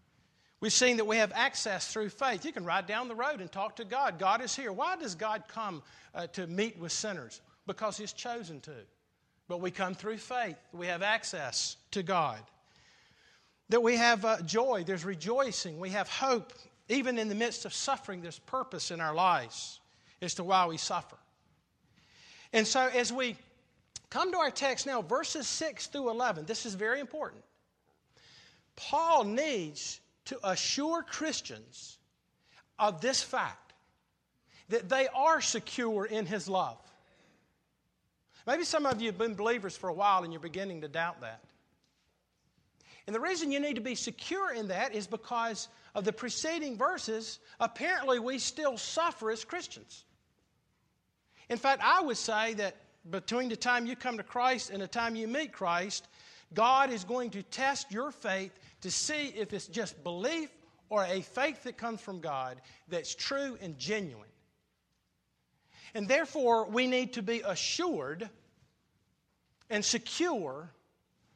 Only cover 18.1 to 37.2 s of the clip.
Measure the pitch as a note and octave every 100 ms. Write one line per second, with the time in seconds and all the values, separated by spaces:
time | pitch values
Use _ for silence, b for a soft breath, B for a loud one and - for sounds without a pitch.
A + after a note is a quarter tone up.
18.1 | F3+ E3+ - - C4 B3+ E3+ - E3+ D#3+
19.1 | D#3+ F#3 D#3 A2+ - - - _ b b
20.1 | b F3 - F3+ F#3 F3 D#3+ - F3 -
21.1 | - _ _ _ _ _ _ _ B B
22.1 | B B B B A3+ A3 C4 B3+ B3 A3+
23.1 | B3+ B3 - - _ _ _ _ - -
24.1 | C4+ F#4 F4 D4 - C#4 - C#4 B3+ E3
25.1 | C4 - D#4+ - - D#4+ G#3+ - C#4+ B3
26.1 | A3+ B3 D#3+ D#3 A3 A#3 F#3+ G#3+ C4+ C4+
27.1 | D#4 C4+ G#2+ - _ _ _ _ _ _
28.1 | B B B B B B - - D4 E4
29.1 | D4+ G3+ A#3 D#4 A3+ D#3 D3 - - _
30.1 | _ - - G3 F#3 - C4+ D#4 E4 -
31.1 | - D#4 - - G#2+ A#2+ - - - _
32.1 | _ _ _ b b b - G#3+ D#3+ A#3+
33.1 | C4 - B3 D3 - - _ _ _ _
34.1 | _ _ _ _ b b A3+ F3+ C4 C4
35.1 | - D#4 D#4+ - A3+ - - A#3 G#3 G#3
36.1 | A3 F3 G#3 F3+ F#3 C#3 A2+ - - _
37.1 | b